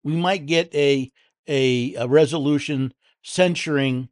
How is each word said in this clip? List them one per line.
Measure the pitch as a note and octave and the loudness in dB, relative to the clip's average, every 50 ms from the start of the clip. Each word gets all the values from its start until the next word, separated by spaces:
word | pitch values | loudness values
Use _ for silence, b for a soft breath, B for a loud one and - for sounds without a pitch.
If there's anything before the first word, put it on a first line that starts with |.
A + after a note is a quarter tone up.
| _ | _
we | C#3+ D#3 | -4 -4
might | E3+ F3 F3+ G3 F#3+ C#3+ | -2 0 0 -2 -2 -2
get | C#3+ E3 E3 E3+ E3 - | 0 0 0 0 0 -2
a, | D3 C#3+ C#3+ C#3 C3+ C3 C3 _ _ _ _ _ _ _ | 0 2 2 2 0 -2 -6 _ _ _ _ _ _ _
a, | - D3 C3+ C3 C3 B2 B2 A#2+ C3+ - | -4 0 2 2 2 2 0 -2 -4 -4
a | - A#2+ B2 | -6 -2 4
resolution | C3+ D#3 D#3 B2+ D#3+ D#3+ C3+ D3 D3 C#3+ - - D3 C3 C3+ B2+ _ _ _ _ _ _ | 4 4 4 4 0 -2 0 0 0 0 -2 -4 -4 -4 -4 -6 _ _ _ _ _ _
censuring | _ - - - F#3 F3 E3+ - - D#3+ D3+ C#3 C#3 C3+ B2+ B2+ C3 B2+ | _ -10 0 0 0 0 0 -4 -4 -2 -2 0 0 0 -2 -4 -8 -10